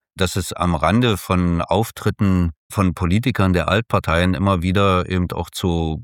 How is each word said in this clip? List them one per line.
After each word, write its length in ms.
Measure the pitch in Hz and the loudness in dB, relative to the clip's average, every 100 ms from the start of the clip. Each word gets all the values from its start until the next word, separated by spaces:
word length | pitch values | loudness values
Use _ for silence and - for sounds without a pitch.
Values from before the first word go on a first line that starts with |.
| _ - | _ -4
Dass 200 | 92 98 | -2 -2
es 160 | 87 | -6
am 220 | - 87 80 | -4 -2 0
Rande 400 | 78 110 123 98 | 2 2 2 0
von 460 | - 90 87 85 | -2 0 0 0
Auftritten 880 | - 92 113 - 107 - 101 92 85 - - | 0 -2 -2 -4 -4 0 2 2 0 -4 -8
von 240 | - 95 | -2 0
Politikern 580 | 80 87 101 123 107 95 | 0 0 0 0 0 2
der 160 | 87 76 | 2 2
Altparteien 680 | 98 117 98 - 80 90 | 0 0 -2 0 2 2
immer 280 | 76 98 92 | 2 0 0
wieder 460 | 90 92 101 90 - | 0 2 2 2 0
eben 200 | 92 90 | -2 -2
auch 180 | 82 87 | -4 -8
zu 520 | - 92 85 80 78 | -4 -2 0 -2 -4